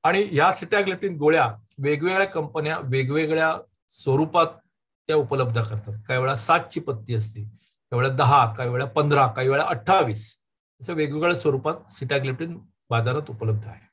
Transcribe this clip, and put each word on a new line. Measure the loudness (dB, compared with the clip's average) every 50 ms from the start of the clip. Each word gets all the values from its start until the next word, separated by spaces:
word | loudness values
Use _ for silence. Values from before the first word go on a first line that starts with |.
| 2
आणि | 2 2 2 0 2
या | 2 4 4 4
sitagliptin | 2 0 -4 0 0 0 2 0 -2 -4 -4 -6 -4 2
गोळ्या | 2 4 4 4 2 0 -2 -10 _ _ _ -4
वेगवेगळ्या | -2 0 0 0 0 0 2 0 0 0
कंपन्या | -2 -6 -6 -4 -6 -4 -4 -2 -4 -4 -4
वेगवेगळ्या | -2 -2 -2 0 0 0 0 0 0 2 2 2 2 0 -2 -8 _ _ _ _ _
स्वरूपात | -20 -8 -2 0 2 2 2 2 4 2 2 2 0 -14 _ _ _ _ _ _ _ _ _ 0
त्या | 2
उपलब्ध | 2 2 0 0 0 0 0 0 -2 -2
करतात. | -2 -6 -8 -8 -10 -12 -14 -8 -4
काही | -2 -2
वेळा | 0 -2 -2
सातची | -4 2 2 2 2 2 -2 -8 -8
पत्ती | -6 -6 -8 -8 -6 -4 -4
असते, | -4 -4 -4 -8 -12 -14
काही | -14 -14 _ _ _ _ _ _ _ -2 0
वेळा | 0 0 2
दहा, | 2 4 6 6 6 6 4 0
काही | -4 -4 -4
वेळा | -2 -4 -4
पंधरा, | -2 0 0 2 2 4 4 4 2
काही | 2 0 0 0
वेळा | 2 2 0 0
अठ्ठावीस, | -2 -4 0 2 4 4 4 2 -2 -6 -10 -14 -16 _ _ _ _ _ _ _ _ _
अशा | -12 -8 -2
वेगवेगळ्या | -2 -2 -2 -2 0 0 0 0
स्वरूपात | 2 0 0 0 0 -2 -4 -6 -6 -10 _
sitagliptin | -12 -10 -6 -2 -2 -2 -2 -2 -6 -6 -8 -10 -10 -14 -16 _ _ _ _ _
बाजारात | 0 0 0 0 -2 -4 -6 -8
उपलब्ध | -12 -6 -2 -2 -2 -2 -4
आहे. | -8 -16 -18 _ _